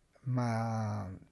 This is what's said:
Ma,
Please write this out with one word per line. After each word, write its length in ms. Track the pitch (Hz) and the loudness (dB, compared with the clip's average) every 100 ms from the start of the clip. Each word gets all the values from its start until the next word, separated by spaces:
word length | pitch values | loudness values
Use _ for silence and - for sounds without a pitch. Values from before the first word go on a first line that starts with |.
| _ - - | _ -12 -2
Ma, 800 | 123 120 113 113 110 107 104 95 95 - | 0 2 2 2 0 0 -2 -4 -8 -14